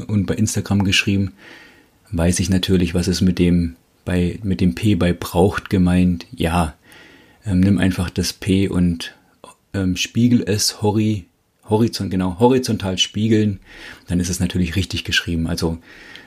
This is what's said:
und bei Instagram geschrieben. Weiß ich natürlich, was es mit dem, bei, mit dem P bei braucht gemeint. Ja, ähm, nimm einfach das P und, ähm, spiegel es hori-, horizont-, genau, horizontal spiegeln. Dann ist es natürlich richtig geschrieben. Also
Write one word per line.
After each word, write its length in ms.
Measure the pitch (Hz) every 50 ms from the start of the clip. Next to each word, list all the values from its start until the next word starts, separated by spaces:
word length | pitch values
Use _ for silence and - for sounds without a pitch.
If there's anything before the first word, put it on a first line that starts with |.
| -
und 220 | - 107 104 90
bei 100 | 82 85
Instagram 480 | - 107 - - 104 92 - 98 101 98
geschrieben. 500 | 98 95 - - 104 98 98 98 92 - _ - - - - - - _ _ _ _ _ _ _ -
Weiß 280 | 101 82 82 90 90 -
ich 100 | 90 -
natürlich, 440 | 95 92 - - 95 90 87 80 85
was 140 | 90 85
es 140 | 98 87 -
mit 180 | 95 92 87 -
dem, 380 | 90 87 90 87 85 82 - _ _ _ _ _ -
bei, 360 | 95 92 90 87 87 82 - 107
mit 160 | 98 92 -
dem 160 | 95 90 85
P 200 | - 107 107 104
bei 180 | 85 90 87 85
braucht 560 | - - - - 87 92 104 - - - -
gemeint. 580 | 104 92 90 87 90 92 90 90 87 82 - - -
Ja, 400 | - 85 82 85 87 82 78 - _ _ - - - - - - - - _ _ _ -
ähm, 160 | 104 92 90
nimm 160 | 92 98 101
einfach 320 | 92 92 92 90 - 90 85
das 240 | - 95 87 - -
P 340 | - - 95 95 98 98
und, 480 | - - 90 90 87 85 82 - - - _ _ _ _ _ - - - _ _ _ -
ähm, 220 | 101 95 92 90
spiegel 480 | - - - - 117 117 123 120 113 -
es 380 | - 104 104 - - - -
hori-, 440 | 107 104 98 110 107 107 107 98 85 _ _ _ _ _ _ _ _ -
horizont-, 400 | 107 107 120 113 - - 98 87
genau, 260 | 98 92 92 92 85
horizontal 640 | 82 120 123 131 127 127 - 107 - 110 98 92 92
spiegeln. 600 | - - - 101 110 110 113 107 107 104 98 90 - - - - - - - - _
Dann 120 | - 90 90
ist 100 | 85 95
es 100 | 87 -
natürlich 360 | 95 87 - 92 90 80 80
richtig 280 | 95 87 - - - -
geschrieben. 440 | - 80 - - 87 85 82 82
Also 320 | 82 90 - 90 82 82 82 - - - - - - - - -